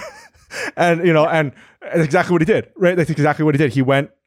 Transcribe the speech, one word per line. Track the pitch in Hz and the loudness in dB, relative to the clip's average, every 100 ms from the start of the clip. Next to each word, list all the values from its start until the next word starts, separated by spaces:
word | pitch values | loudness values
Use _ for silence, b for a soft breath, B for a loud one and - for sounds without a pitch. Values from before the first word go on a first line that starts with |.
<laughs> | 605 B B B B B 440 - | -8 B B B B B -10 -2
And, | 175 170 | 0 2
you | 175 | 2
know, | 156 160 | 2 2
and | 160 143 b b b | 0 -2 b b b
that's | - 165 | -6 -2
exactly | 156 175 170 | 0 0 2
what | 175 | 0
he | |
did, | 160 175 - - | 2 0 -2 -2
right? | 180 180 | 0 0
That's | 147 | -2
exactly | 147 147 143 | 0 0 0
what | 156 143 | 0 0
he | |
did. | 147 | 0
He | 135 | 0
went | 131 139 147 _ | 0 0 -2 _